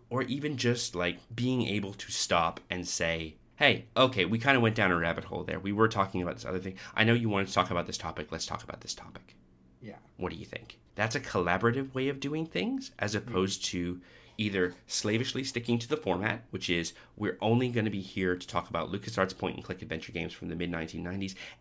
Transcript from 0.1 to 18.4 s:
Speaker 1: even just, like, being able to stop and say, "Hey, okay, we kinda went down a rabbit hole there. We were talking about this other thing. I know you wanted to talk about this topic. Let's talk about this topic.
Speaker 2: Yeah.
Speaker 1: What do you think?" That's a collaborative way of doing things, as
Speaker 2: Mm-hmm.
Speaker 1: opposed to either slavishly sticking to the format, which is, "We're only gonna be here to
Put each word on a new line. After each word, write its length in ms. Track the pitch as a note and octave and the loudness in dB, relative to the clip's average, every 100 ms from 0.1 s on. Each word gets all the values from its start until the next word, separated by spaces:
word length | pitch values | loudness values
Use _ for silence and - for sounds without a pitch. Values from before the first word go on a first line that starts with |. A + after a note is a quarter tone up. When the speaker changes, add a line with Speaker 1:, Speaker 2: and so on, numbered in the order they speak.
| B2 | -2
Speaker 1:
even 340 | A#2 C#3 D3+ B2+ | -2 -2 -2 0
just, 380 | A#2+ A#2+ - F2 | 2 2 0 -2
like, 240 | F2 F2 - | -2 -2 -8
being 280 | A2+ B2 B2+ F2 | -2 2 2 2
able 280 | G#2 G2 | 0 -2
to 180 | G2+ - | -6 -6
stop 480 | - - F2 E2+ - - | -2 2 4 4 0 -6
and 160 | F2+ E2+ | -6 -4
say, 520 | - E2 E2 D#2+ - - - | -2 0 0 -4 -12 -14 2
"Hey, 300 | C#3+ G2+ - A#2+ | 4 4 0 4
okay, 300 | C3 G#2+ F2 | 4 4 2
we 120 | A2+ | 2
kinda 220 | C3+ C3+ | 4 6
went 160 | A2+ A2 | 6 6
down 160 | F#2+ | 4
a 60 | E2+ | 4
rabbit 260 | E2 E2 | 2 0
hole 200 | - E2+ E2 | -4 -6 -4
there. 140 | E2 | -4
We 100 | F#2+ | 0
were 160 | G2+ A2 | 4 4
talking 340 | G#2 G2 F#2 | 4 0 0
about 140 | F2 - | -2 -4
this 100 | - | -4
other 140 | F#2 | -4
thing. 160 | F#2+ F#2 - | -6 -10 -4
I 120 | A2 A2 | 2 4
know 80 | |
you 160 | A#2+ A2+ | 4 4
wanted 180 | G2 F#2+ | 2 2
to 60 | |
talk 180 | G2 F#2 | 2 2
about 160 | F2 E2+ | 0 -2
this 100 | - | -4
topic. 340 | E2 D#2 D2+ | -6 -8 -8
Let's 120 | E2 - | -6 -6
talk 180 | E2 - | -8 -8
about 160 | - | -12
this 120 | - | -10
topic. 420 | - - - - - - _ - - | -12 -12 -18 -20 -20 -20 _ -20 -20
Speaker 2:
Yeah. 160 | G#2+ - - - | -18 -18 -18 -8
Speaker 1:
What 140 | F2 | -6
do 60 | E2 | -6
you 80 | E2 | -10
think?" 320 | - - - - - | -12 -14 -20 -10 -2
That's 200 | A2+ C3+ | -2 -2
a 60 | |
collaborative 720 | - G2+ F2 F#2+ A#2 C3 C3+ | -2 0 4 4 4 2 -2
way 160 | C3 C3+ | -2 -2
of 100 | C3+ | -2
doing 260 | C#3 D#3 D#3+ | -2 -4 -2
things, 460 | E3+ G#3 C4+ - - | -2 0 -2 -6 -4
as 160 | G#2 G2+ | -2 -2
Speaker 2:
Mm-hmm. 140 | - | 0
Speaker 1:
opposed 340 | F#2 G2 - - | 0 0 0 -4
to 360 | F2+ F2 F2+ - - - - | -4 -4 -6 -12 -20 -12 -4
either 380 | G#2+ F#2+ F2+ - - | 0 2 2 -2 -6
slavishly 560 | - G#2+ A2 C3 C3 | -2 2 2 0 -4
sticking 340 | C3+ A#2+ A#2 A#2+ | -4 -2 2 0
to 100 | A#2 | 2
the 80 | D3+ | 0
format, 480 | - F2+ G#2+ A2+ - | 2 2 2 -2 -6
which 180 | F#2 - | -6 0
is, 240 | E2+ E2 - - - | 0 0 -8 -14 -4
"We're 220 | G#2 - | -2 2
only 300 | G#2+ A#2+ B2+ | 4 4 4
gonna 220 | A#2 G#2+ | 0 0
be 100 | G2 | -2
here 340 | F#2+ F#2+ F#2 | -6 0 2
to 120 | F2+ | 0